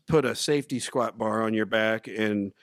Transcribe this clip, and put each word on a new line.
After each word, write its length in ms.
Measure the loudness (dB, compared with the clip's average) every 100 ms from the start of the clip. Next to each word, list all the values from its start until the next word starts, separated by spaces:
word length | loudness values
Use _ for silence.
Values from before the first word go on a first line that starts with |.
| 0
put 180 | 2
a 100 | 2
safety 460 | 0 0 0 0 -6
squat 360 | -4 -2 -2 -2
bar 260 | -2 0
on 120 | 0
your 120 | 0 2
back." 420 | 2 2 0 -4
And 440 | -2 0 0 -2 -8